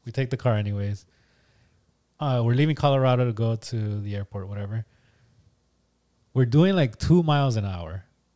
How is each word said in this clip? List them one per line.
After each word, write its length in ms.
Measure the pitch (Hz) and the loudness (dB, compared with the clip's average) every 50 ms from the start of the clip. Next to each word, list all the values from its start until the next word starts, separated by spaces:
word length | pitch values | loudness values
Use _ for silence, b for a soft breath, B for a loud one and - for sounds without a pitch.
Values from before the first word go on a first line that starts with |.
| _ | _
we 60 | 120 | -8
take 180 | 107 135 135 123 | -4 -4 -2 -2
the 60 | 139 120 | -4 -2
car 160 | - 127 110 | 0 0 0
anyways. 480 | 104 104 101 101 101 101 101 101 - - _ _ _ _ _ _ _ _ _ _ _ _ _ _ _ _ _ _ _ _ _ _ _ | 2 0 -2 -4 -4 -4 -4 -6 -8 -10 _ _ _ _ _ _ _ _ _ _ _ _ _ _ _ _ _ _ _ _ _ _ _
Uh, 240 | 151 139 127 120 117 | -4 -2 0 2 2
we're 100 | 117 120 | 2 2
leaving 200 | 131 147 160 151 | 2 2 2 0
Colorado 520 | - - 143 135 135 131 131 127 123 127 | 0 2 2 2 4 4 2 2 2 0
to 60 | 120 113 | -2 -2
go 200 | 107 113 113 113 | -2 -2 -2 -2
to 460 | 110 - - 120 113 107 104 104 104 | -4 -6 -8 -6 -6 -4 -4 -6 -6
the 160 | 101 104 101 | -6 -6 -8
airport, 320 | 101 101 - - 98 92 95 | -8 -8 -8 -10 -12 -10 -10
whatever. 360 | 101 101 101 101 110 113 110 - _ _ _ _ _ _ _ _ _ _ _ _ _ _ _ _ _ _ _ _ _ _ _ _ _ _ _ _ _ | -10 -10 -8 -6 -8 -8 -8 -10 _ _ _ _ _ _ _ _ _ _ _ _ _ _ _ _ _ _ _ _ _ _ _ _ _ _ _ _ _
We're 120 | 131 131 | 0 0
doing, 280 | 120 113 151 175 190 196 | 4 4 4 4 6 4
like, 220 | 180 147 117 - - | 2 2 0 -2 -4
two 240 | - - 165 180 | 2 4 4 4
miles 340 | 165 156 147 143 139 135 113 | 6 4 2 2 2 2 0
an 80 | 110 101 | 0 -2
hour 400 | 98 92 87 85 78 87 95 - _ _ _ _ _ _ | -4 -6 -6 -8 -10 -10 -12 -14 _ _ _ _ _ _